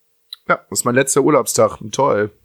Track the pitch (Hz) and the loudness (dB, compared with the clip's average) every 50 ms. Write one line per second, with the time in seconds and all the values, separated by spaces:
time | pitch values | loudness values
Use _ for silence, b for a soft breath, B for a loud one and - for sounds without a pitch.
0 | _ _ _ _ _ _ - - _ - 175 - - _ - 107 - 123 120 127 | _ _ _ _ _ _ -20 -12 _ -4 -4 -4 -6 _ -8 -6 -4 0 0 0
1 | 139 - - 143 135 - 147 135 113 - - - 117 101 - - - 107 - - | 0 2 2 0 2 4 2 2 2 0 0 2 2 2 0 -4 -12 -8 -4 -2
2 | 131 - 104 104 104 107 - _ _ | 0 0 0 0 -2 -4 -6 _ _